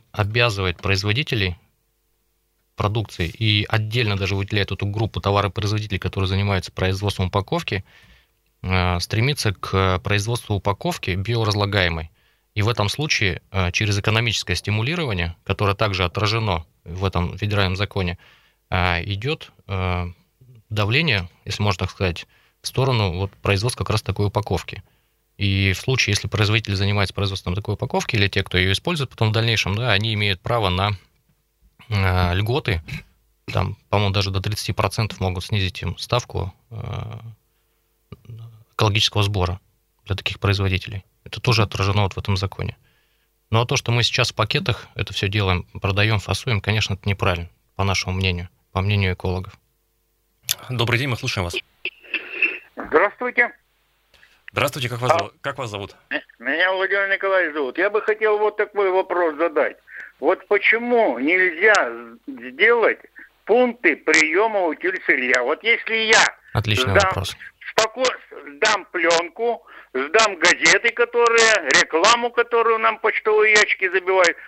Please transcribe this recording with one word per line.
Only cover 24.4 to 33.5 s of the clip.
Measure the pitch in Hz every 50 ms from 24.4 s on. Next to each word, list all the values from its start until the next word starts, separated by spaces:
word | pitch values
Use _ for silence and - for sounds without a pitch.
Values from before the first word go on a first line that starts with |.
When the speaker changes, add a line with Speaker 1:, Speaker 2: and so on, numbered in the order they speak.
| 101 - 95 85 - - - 104 - _ _ _ _ _ _ _ _ _ _
Speaker 1:
И | - 98 98 98 98 98 98
в | 92 -
случае, | - - 131 127 - -
если | 101 - - -
производитель | - 101 110 101 107 101 - - 98
занимается | 95 98 98 104 104 98 -
производством | - 98 101 95 98 - - 90 90
такой | 101 - - 101
упаковки, | - 113 127 - 190 - - -
или | 107 98 98
те, | - 101 92
кто | - -
ее | 90 92 95
использует | 98 - - 170 180 151 131 -
потом | - - 113 107
в |
дальнейшем, | 107 113 113 117 113 - - 90 98
да, | 107 123 123
они | 101 98 107 113 110
имеют | 104 104 101 95 -
право | - - 120 117 104 92
на, | 90 92 98 104 101 - - _ _ _ _ _ _ _ _ _ _ _ _ _ _ _ - -
э, | 110 98 95 92 92 92 90 87 90
льготы. | 95 107 110 123 156 - - 90 82 - - - - - _ _ _ _ _ _ _ _ -